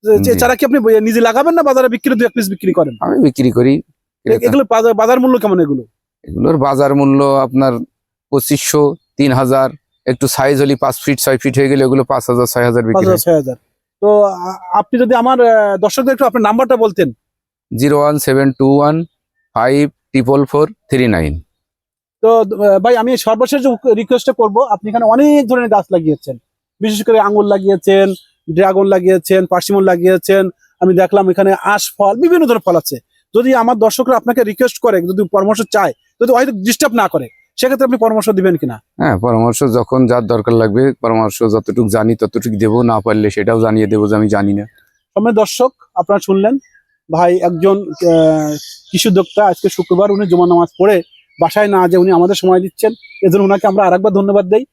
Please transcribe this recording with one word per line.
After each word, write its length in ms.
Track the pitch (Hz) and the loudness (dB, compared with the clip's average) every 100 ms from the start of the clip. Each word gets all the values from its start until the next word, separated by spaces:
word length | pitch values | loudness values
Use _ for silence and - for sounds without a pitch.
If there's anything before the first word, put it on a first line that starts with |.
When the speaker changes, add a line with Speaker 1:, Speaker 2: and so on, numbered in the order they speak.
Speaker 1:
যে, 160 | 214 214 | 2 2
যে 140 | 98 | 2
Speaker 2:
জি। 60 | 202 | 0
Speaker 1:
চারা 180 | 240 254 | 0 0
কি 80 | |
আপনি 360 | 269 277 220 220 | 0 2 2 2
নিজে 200 | 220 226 | 2 2
লাগাবেন 340 | 226 226 311 | 2 2 0
না 80 | 339 | 2
বাজারে 260 | 294 262 254 | 2 2 0
বিক্রি, 260 | 226 - | -2 -2
দু 100 | 240 | 0
এক 80 | 240 | 0
পিস 160 | - 196 | -2 -6
বিক্রি 220 | 196 190 | -4 -2
করেন? 240 | 180 156 - | 0 -2 -4
Speaker 2:
আমি 220 | - - | -4 0
বিক্রি 280 | 160 - 127 | 0 2 -2
করি। 320 | 113 135 147 - _ _ _ | 2 0 0 -4 _ _ _
Speaker 1:
এ-, 140 | - 110 | -2 0
এগুলো 260 | 233 269 233 | 2 0 0
বাজার, 240 | 226 226 | 0 0
বাজার 260 | 214 226 254 | 0 2 2
মূল্য 180 | 262 247 | 2 0
কেমন 220 | 208 180 | 0 0
এগুলো? 220 | 151 135 110 _ _ _ | 0 -4 -8 _ _ _
Speaker 2:
এগুলোর 340 | - - 151 160 | -12 -4 0 0
বাজার 380 | 139 135 139 | 0 0 0
মূল্য 300 | 139 139 135 | 2 2 2
আপনার 480 | 139 139 131 131 135 117 - _ _ _ _ | 2 0 0 0 0 -2 -10 _ _ _ _
পঁচিশশো, 640 | 139 - 143 - 151 143 160 _ - | -4 -2 -4 -2 0 0 -2 _ -2
তিন 160 | 143 | 0
হাজার, 380 | 131 131 135 131 151 _ _ - | 0 0 0 -2 -6 _ _ -6
একটু 220 | 123 135 | -4 -4
সাইজ 320 | - 139 139 | -2 0 0
হলে 160 | 139 135 | 0 0
পাঁচ 200 | 135 - | -2 -4
ফিট, 160 | - 135 | -4 -2
ছয় 180 | - 131 | -2 -2
ফিট 200 | 143 127 | -2 0
হয়ে 100 | 135 | 0
গেলে 160 | 139 | 2
ওগুলো 200 | 131 135 | 2 0
পাঁচ 200 | 123 135 - | 0 -4 -2
হাজার, 180 | 123 123 | -2 -2
ছয় 180 | 123 | 0
হাজার 180 | 120 120 | 0 0
বিক্রি 240 | 113 190 185 | 0 0 2
হয়। 80 | |
Speaker 1:
পাঁচ 140 | 180 175 | 0 0
হাজার, 60 | |
ছয় 0 | |
হাজার। 220 | 160 131 123 _ _ _ _ | 0 -2 -12 _ _ _ _
তো 220 | 202 208 | 2 2
আ-, 560 | 202 185 175 190 - 196 | 2 -2 -10 -12 -4 -4
আপনি 200 | 208 247 | -2 -2
যদি 160 | 240 | 0
আমার, 260 | 247 240 262 | 2 2 2
আহ, 360 | 233 220 208 196 | 4 4 2 0
দর্শকদের 360 | 208 - 254 | -2 0 -2
একটু 120 | 262 | 0
আপনার 180 | 254 247 | 0 0
নাম্বারটা 340 | 208 226 254 247 | 0 0 0 2
বলতেন। 360 | 220 190 147 113 _ _ _ _ _ 113 | 0 0 -4 -4 _ _ _ _ _ -4
Speaker 2:
জিরো 220 | 139 147 | 0 2
ওয়ান 200 | 147 147 | 0 0
সেভেন 340 | 147 135 139 | 0 0 0
টু 240 | 127 135 143 | 0 0 2
ওয়ান 280 | 147 160 165 _ _ _ _ | 2 -2 -6 _ _ _ _
ফাইভ 340 | 110 123 143 147 | -2 0 0 0
ট্রিপল 560 | _ _ 135 123 139 | _ _ -2 0 0
ফোর 280 | 139 147 151 - _ | 0 0 -2 -4 _
থ্রি 180 | 135 123 | 0 0
নাইন। 320 | 92 78 78 _ _ _ _ _ _ _ _ | 0 -2 -6 _ _ _ _ _ _ _ _
Speaker 1:
তো, 180 | 226 226 | 2 2
আহ, 380 | 208 202 202 196 | 0 0 2 2
ভাই, 180 | 214 240 | 2 0
আমি 200 | 233 254 | 0 -2
সর্বশেষ 460 | - 220 254 285 | -2 -2 0 0
যে 320 | 262 233 262 | 0 0 0
রিকোয়েস্টটা 380 | 214 220 247 - | 0 0 -2 -2
করবো, 280 | 247 220 208 | 0 0 0
আপনি 300 | 262 208 214 | -2 -4 -4
এখানে 140 | 233 | -2
অনেক 440 | 220 233 294 294 226 | 0 2 4 2 2
ধরনের 200 | 247 240 | -2 0
গাছ 160 | 202 165 | -2 0
লাগিয়েছেন, 460 | 180 156 147 - 120 _ _ _ _ | -2 -2 -4 -8 -16 _ _ _ _
বিশেষ 260 | 214 208 220 | -4 -4 0
করে 140 | 220 | 2
আঙুর 240 | 202 208 | 2 0
লাগিয়েছেন, 680 | 202 202 190 190 - 196 196 185 _ _ - | 0 0 0 0 2 2 2 -2 _ _ -6
ড্রাগন 320 | 160 190 190 196 | 0 0 2 0
লাগিয়েছেন, 600 | 190 180 185 - 190 185 | 2 2 0 0 -2 0
পার্সিমন 380 | 180 - 202 | -4 0 0
লাগিয়েছেন, 640 | 190 175 185 190 - 196 190 - _ _ | 2 2 0 0 0 0 0 -6 _ _
আমি 140 | 185 180 | 0 2
দেখলাম 340 | 185 202 190 | 2 0 0
এখানে 240 | 180 196 | 0 0
আঁশফল, 680 | 196 - 202 - - 196 220 | 0 -2 -4 -4 -2 -2 0
বিভিন্ন 260 | 330 349 285 | 2 2 2
ধরনের 140 | 226 | 0
ফল 120 | 185 170 | 0 -2
আছে। 200 | - 123 _ _ _ | -4 -14 _ _ _
যদি 200 | 214 254 | 0 2
আমার 220 | 254 226 233 | 2 0 0
দর্শকরা 400 | 220 226 247 240 | 0 0 -2 0
আপনাকে 260 | 240 240 | 0 -2
রিকোয়েস্ট 360 | 214 196 254 - | -2 -2 -2 0
করে, 220 | 233 190 | -2 0
যদি 280 | 170 190 190 | -2 -4 -2
পরামর্শ 300 | 202 196 214 208 | 0 0 -2 -2
চায়, 220 | 214 175 - _ _ | -2 -2 -6 _ _
যদি 120 | 240 | 0
হয়তো 200 | 247 269 | 2 0
ডিস্টার্ব 420 | 208 202 - 294 | -2 -4 -2 -2
না 140 | 233 196 | 0 -2
করে, 200 | 151 120 _ _ - | -4 -8 _ _ -4
সেক্ষেত্রে 280 | 254 262 | -2 0
আপনি 120 | 262 247 | 0 0
পরামর্শ 340 | 226 220 220 | 0 0 0
দিবেন 260 | 190 185 170 | 0 0 0
কিনা? 260 | 131 110 _ - | -4 -10 _ -6
Speaker 2:
হ্যাঁ, 200 | 156 98 | -2 0
পরামর্শ 460 | 120 117 117 113 139 | 0 0 0 0 0
যখন 320 | 120 110 131 123 | 0 0 0 2
যার 200 | 123 110 | 0 0
দরকার 280 | 117 107 | -2 0
লাগবে, 380 | 113 110 107 135 - | 0 2 0 -2 -2
পরামর্শ 420 | 113 113 110 - | -2 0 -2 -2
যতটুকু 460 | 113 107 104 110 110 | -2 0 -2 -2 -2
জানি 280 | 110 110 110 | 0 0 0
ততটুকু 400 | 107 117 123 107 | -2 -4 -6 -2
দেবো, 260 | 110 117 | 0 0
না 180 | 117 110 | 0 0
পারলে 300 | 110 107 104 | -2 0 0
সেটাও 300 | 107 101 117 | -2 -2 0
জানিয়ে 260 | 110 110 104 | 0 0 0
দেবো 220 | 107 104 | 0 0
যে 80 | 107 | 0
আমি 120 | 107 | 0
জানি 260 | 101 101 | 0 -2
না। 100 | 101 104 _ _ _ _ | -4 -8 _ _ _ _
Speaker 1:
সম্মানিত 220 | - 226 220 | -4 0 0
দর্শক, 360 | 208 - 254 _ _ | -2 0 -4 _ _
আপনারা 240 | 180 170 202 | -8 -2 -4
শুনলেন, 360 | - 196 214 269 _ _ _ _ _ | 0 0 0 -2 _ _ _ _ _
ভাই 240 | 160 175 180 | -2 0 0
একজন, 420 | 170 165 196 196 | -2 0 0 0
আহ, 800 | 175 - 175 165 160 156 151 151 - - _ | -4 -4 0 2 2 0 -4 -8 -12 -20 _
কৃষি 180 | 185 226 | -4 0
উদ্যোক্তা, 380 | 185 180 - 208 | 0 0 0 0
আজকে 220 | 170 196 | 0 -4
শুক্রবার, 420 | - 175 180 202 | -4 -4 0 0
উনি 160 | 202 202 | -2 0
জুমার 220 | 175 175 | 2 2
নামাজ 200 | 175 170 - | 2 0 0
পড়ে 240 | 190 190 - _ _ - | 0 0 -4 _ _ -4
বাসায় 280 | 165 208 208 | -2 0 0
না 200 | 196 180 | 2 2
যেয়ে 120 | 180 | 2
উনি 100 | 185 | 2
আমাদের 240 | 170 180 | 2 2
সময় 260 | 196 185 180 | 0 0 0
দিচ্ছেন, 320 | 185 - 220 233 - - | -2 -4 -4 -4 -20 -4
এজন্য 220 | 190 196 | 0 2
ওনাকে 220 | 196 196 208 | 2 0 0
আমরা 180 | 190 | 0
আরেকবার 280 | 190 180 208 | 0 2 0
ধন্যবাদ 360 | 196 202 202 185 | 0 0 0 2
দেই। 160 | 220 269 | -2 -2